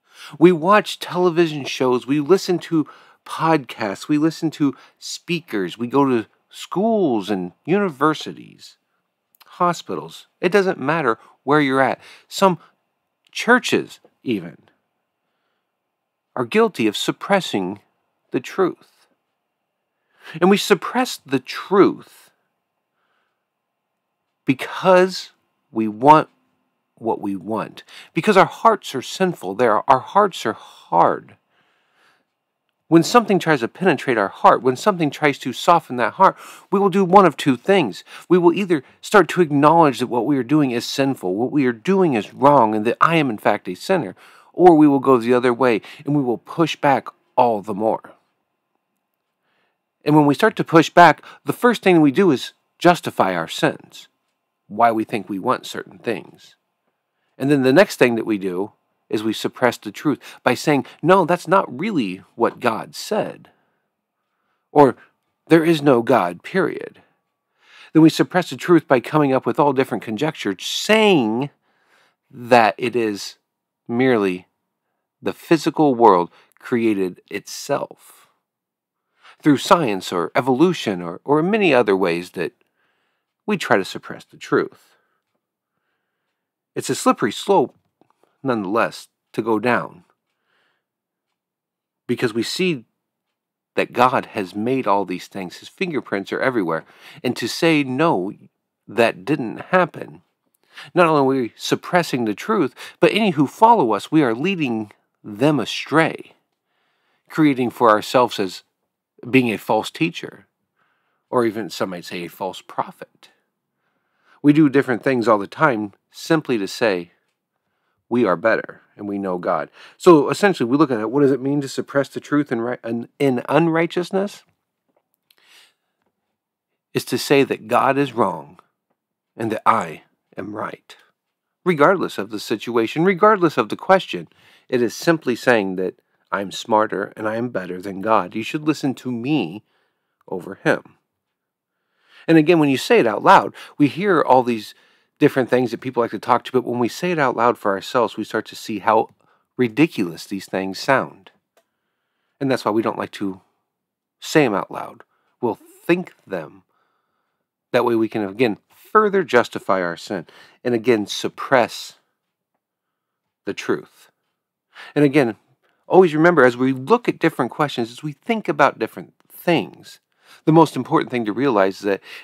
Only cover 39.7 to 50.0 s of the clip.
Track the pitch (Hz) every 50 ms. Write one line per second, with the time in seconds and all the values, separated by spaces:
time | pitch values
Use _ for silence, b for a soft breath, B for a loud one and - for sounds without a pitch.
39.7 | 160 170 165 147 123 110 123 110 113 120 107 123 147 135 123 117 147 156 147 131
40.7 | 117 120 117 - - - 139 139 131 - - 92 92 101 120 - - 147 135 127
41.7 | 120 113 107 - 190 196 190 170 135 110 98 - - 110 120 143 147 139 117 110
42.7 | 107 110 107 117 113 - - 160 170 165 151 135 110 101 - 123 104 104 - -
43.7 | 90 - - - 190 180 127 92 92 b b b b b b b _ - 170 180
44.7 | 170 151 151 147 143 139 123 135 135 123 113 120 123 123 120 127 120 117 131 127
45.7 | 117 98 B B B B 156 - 143 147 139 123 113 - - - - - 170 151
46.7 | - - - 147 151 120 - - - _ _ _ _ - 127 120 113 104 92 110
47.7 | 107 95 107 110 98 - - - - _ _ _ _ _ _ _ _ _ _ _
48.7 | _ _ _ _ _ _ _ _ _ _ _ _ _ _ _ _ _ _ _ _
49.7 | _ _ _ _ _ _